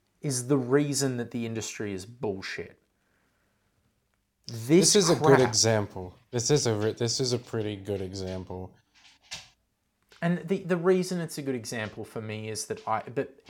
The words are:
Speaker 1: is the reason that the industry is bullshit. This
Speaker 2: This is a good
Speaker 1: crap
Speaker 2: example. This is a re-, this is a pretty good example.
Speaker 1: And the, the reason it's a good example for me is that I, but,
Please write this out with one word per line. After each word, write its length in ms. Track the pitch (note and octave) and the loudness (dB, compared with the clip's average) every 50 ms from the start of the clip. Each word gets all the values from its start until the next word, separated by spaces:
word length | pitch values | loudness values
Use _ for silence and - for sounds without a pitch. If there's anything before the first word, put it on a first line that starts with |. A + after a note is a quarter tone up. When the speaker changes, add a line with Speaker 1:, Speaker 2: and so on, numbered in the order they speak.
| _ _ _ _ | _ _ _ _
Speaker 1:
is 260 | - D3 C3 B2 A#2+ | -4 -4 -4 -2 0
the 100 | B2 D3 | 2 2
reason 580 | C3+ B2 A#2+ C3 D3 D3 C#3+ C#3 B2+ C#3 C3+ B2+ | 2 4 4 4 4 4 2 0 0 -2 -2 -2
that 160 | A#2+ A#2+ A#2 | -4 -6 -6
the 140 | - A#2+ A#2 | -6 -6 -6
industry 480 | A2+ A2+ A2 G#2 - - - A2 G#2 G2 | -4 -4 -6 -6 -8 -8 -8 -6 -6 -6
is 120 | F#2 F#2+ | -8 -10
bullshit. 720 | A2 A#2+ - A#2+ G#2+ G2 F#2+ F#2+ - - - E2+ - - _ _ _ _ _ _ _ _ _ _ _ _ _ _ _ _ _ _ _ _ _ _ _ _ _ _ _ _ _ _ _ _ _ _ | -12 -10 -6 -6 -4 -4 -6 -8 -8 -8 -10 -10 -12 -16 _ _ _ _ _ _ _ _ _ _ _ _ _ _ _ _ _ _ _ _ _ _ _ _ _ _ _ _ _ _ _ _ _ _
This 460 | - A#2 A2+ A2+ B2 D#3 F3+ G3+ - - | -12 -12 -8 2 4 6 6 6 6 6
Speaker 2:
This 20 | |
is 120 | G#3 F#3 D#3+ | 6 6 4
a 60 | E3 | 4
good 80 | B2 D3 D#3 C3+ | 6 8 8 8
Speaker 1:
crap 20 | B2+ | 8
Speaker 2:
example. 760 | B2+ A#2 A2 - - A2+ A2+ G#2+ G#2 - - F#2+ F#2 F#2 - _ _ _ | 8 4 4 4 4 4 4 2 0 -2 -6 -10 -12 -12 -14 _ _ _
This 220 | - A#2+ A#2+ - | -4 -2 2 2
is 160 | D3 C#3+ - | 2 4 4
a 60 | A#2+ A2 | 2 0
re-, 180 | G#2 G#2+ A2 | 2 0 -2
this 300 | G2+ - A#2+ A#2 - - | 0 0 -2 -2 0 -2
is 100 | C3+ A#2+ | -2 -2
a 80 | B2 A#2+ | -2 -2
pretty 380 | B2 - - A2+ G#2+ G#2+ G#2 | -4 -6 -6 -4 -4 -4 -6
good 240 | G2 F#2+ G#2 G2+ F#2+ | -6 -6 -6 -6 -4
example. 720 | F#2+ F#2 F#2+ G2 F#2+ F#2 F#2 F#2 F#2 - F2+ F#2 F#2 F2+ - _ _ _ _ _ - - _ _ _ _ - - - _ _ _ _ _ _ _ _ _ _ _ _ _ - _ | -6 -8 -8 -8 -8 -6 -6 -8 -8 -10 -10 -10 -12 -14 -16 _ _ _ _ _ -20 -20 _ _ _ _ -16 -16 -16 _ _ _ _ _ _ _ _ _ _ _ _ _ -10 _
Speaker 1:
And 240 | E3+ E3+ F3+ E3+ - | 0 0 0 0 0
the, 120 | E3 G3 F#3+ F#3+ | -2 -2 -2 0
the 120 | E3 F#3 | -2 -2
reason 460 | E3+ E3 F#3+ F#3+ F#3 F3+ F3+ F#3 F3 | 2 4 4 4 4 2 0 -2 -4
it's 160 | E3 D#3 - | -4 -6 -8
a 40 | D#3 | -6
good 140 | C#3+ C3+ C3 | -4 -4 -4
example 480 | A#2+ A2 - B2+ A#2 G#2+ G#2 - A#2 G#2+ | -4 -6 -6 -6 -4 -4 -6 -6 -10 -12
for 160 | - - A#2 | -10 -10 -8
me 300 | A2 A2 G#2+ G#2+ A2 A2 | -8 -6 -8 -6 -6 -8
is 160 | G#2+ - - | -8 -6 -6
that 200 | - A2 - - | -6 -8 -6 -2
I, 180 | G#2+ A2 A2 - - A#2 | -2 -2 -2 -4 -4 -4
but, 240 | B2 B2 - - - _ | -4 -6 -6 -10 -18 _